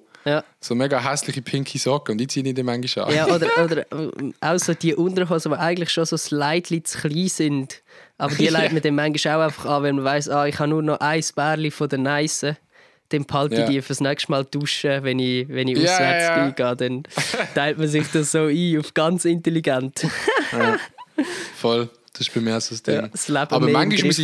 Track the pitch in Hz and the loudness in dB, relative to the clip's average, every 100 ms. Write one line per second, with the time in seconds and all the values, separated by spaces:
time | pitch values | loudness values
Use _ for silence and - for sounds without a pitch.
0 | _ - 147 151 - _ - 120 139 135 | _ -6 -2 0 -2 _ -4 0 2 0
1 | 131 147 - 131 - 139 135 135 127 139 | 0 -2 -4 -8 -4 -4 -4 -2 0 0
2 | - 107 135 139 135 127 127 120 120 - | 0 -2 -2 -2 -2 -2 -2 -2 -2 -2
3 | - 151 156 175 160 - 165 156 - 147 | 0 2 4 2 4 2 2 0 -4 -6
4 | 156 - 139 - 151 175 175 165 165 147 | -6 -6 -8 -4 0 0 0 0 2 2
5 | 175 185 175 165 160 139 170 175 165 - | 2 0 0 0 0 0 0 0 -2 -2
6 | 160 160 - 147 143 170 - 170 - - | 0 -2 -2 -2 0 0 -2 -4 -4 -4
7 | 156 151 185 - 156 143 139 - _ - | -2 0 0 0 0 0 -4 -12 _ -20
8 | - - 143 143 156 160 160 160 151 143 | -20 -6 -2 2 4 4 4 2 2 2
9 | 151 147 156 156 160 - 131 147 143 139 | 2 0 0 2 0 -2 -2 0 2 2
10 | 135 147 143 143 143 143 147 156 151 147 | 2 0 0 0 2 0 0 2 0 0
11 | 147 160 156 - 147 156 156 - 147 135 | 0 0 -2 -2 0 0 -2 -2 -2 0
12 | 131 147 156 - 143 151 _ - - _ | 0 0 0 -2 -4 -6 _ -20 -20 _
13 | - 151 139 143 143 117 113 139 131 135 | -4 -4 0 0 0 2 2 0 -2 -2
14 | 139 147 - 139 131 147 147 - 147 139 | -2 -2 -2 -2 -2 -4 -4 -2 0 0
15 | 135 131 127 123 135 127 131 127 170 185 | 0 0 0 -2 -2 -2 0 2 2 4
16 | 175 170 170 165 139 131 123 123 127 127 | 2 2 2 2 2 0 0 0 -2 -4
17 | 151 - - 226 185 151 147 151 156 151 | -6 -4 -2 -4 -2 0 0 0 0 0
18 | 147 160 147 160 156 156 175 156 151 - | 2 0 2 2 2 2 2 0 0 0
19 | 156 180 170 170 170 165 156 131 131 - | 2 2 2 0 0 0 2 0 -2 -4
20 | 165 - - 508 269 233 233 370 - - | -4 -2 0 0 0 0 0 0 -4 -16
21 | - - - - 339 - 117 117 117 - | -6 -4 -4 -6 -12 -4 0 0 -2 -10
22 | _ - 123 117 113 113 - 113 - 143 | _ -8 -4 -2 0 -2 -4 -4 -2 0
23 | 110 - - 143 151 - 151 - 107 202 | -2 -6 -2 -2 2 2 4 4 4 2
24 | - 160 | 2 2